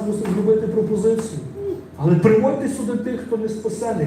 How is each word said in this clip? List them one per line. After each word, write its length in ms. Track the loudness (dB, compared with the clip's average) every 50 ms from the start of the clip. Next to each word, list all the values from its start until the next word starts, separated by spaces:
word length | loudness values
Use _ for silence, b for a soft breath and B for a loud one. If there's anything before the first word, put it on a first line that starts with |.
| -4
мусимо 280 | -4 -2 -2 -2 -2 0
зробити 320 | 2 4 4 4 2 2
пропозицію. 720 | 0 0 0 0 0 0 2 2 2 2 2 -2 -4 -8 -10 -10 -10 -10 -8 -6 -6 -6 -8 -10 -14 -6
Але 180 | 0 2 4 4
приводьте 540 | 6 6 6 6 6 4 2 2 0 -2 -2
сюди 300 | -4 -4 -4 -2 -2 -2
тих, 220 | -4 -4 -6 -6
хто 160 | -6 -4 -4
не 120 | -2 -2 -4
спасений, 580 | -4 -4 -4 -4 -4 -4 -4 -2 -2 0 -2